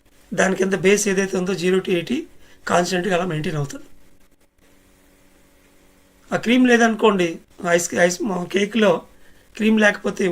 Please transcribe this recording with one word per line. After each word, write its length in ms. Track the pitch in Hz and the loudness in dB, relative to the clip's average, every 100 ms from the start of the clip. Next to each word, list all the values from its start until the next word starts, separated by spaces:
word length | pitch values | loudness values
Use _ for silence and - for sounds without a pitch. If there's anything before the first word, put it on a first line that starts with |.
| _ _ _ 175 | _ _ _ 0
దాని 140 | 190 185 | 0 2
కింద 140 | 190 190 180 | -2 0 2
బేస్ 200 | 202 202 | 2 2
ఏదైతే 220 | 190 190 190 | -2 -2 -2
ఉందో 140 | 180 180 | -4 -2
జీరో 160 | 180 190 185 | 0 0 0
to 40 | 175 | -4
ఎయిటీ 220 | 160 254 - - - - - | -2 -6 -6 -16 -20 -18 -2
కాన్స్టెంట్గా 440 | 170 180 185 175 175 | 0 0 -2 -2 -2
అలా 100 | 185 | -2
మెయింటైన్ 260 | 156 180 156 | -4 -6 -6
అవుతుంది. 260 | 143 277 - - - _ _ _ _ _ _ _ _ _ _ _ _ _ _ _ _ _ _ _ _ _ _ | -8 -10 -18 -20 -20 _ _ _ _ _ _ _ _ _ _ _ _ _ _ _ _ _ _ _ _ _ _
ఆ 60 | 180 208 | -4 0
క్రీమ్ 180 | 254 254 | 4 4
లేదనుకోండి, 600 | 233 226 214 220 196 175 165 - _ 175 175 | 4 4 2 2 2 0 -4 -16 _ -2 0
ఐస్, 140 | 175 - 180 | 0 0 0
ఐస్, 140 | 175 220 | 0 -4
మా 80 | 180 175 190 | -4 -4 -4
కేక్లో 380 | - 233 202 165 - - - - _ - | -2 2 2 2 -4 -20 -20 -20 _ -4
క్రీమ్ 200 | 214 220 208 | 0 4 2
లేకపోతే 360 | 202 208 190 190 | 2 -4 -2 -4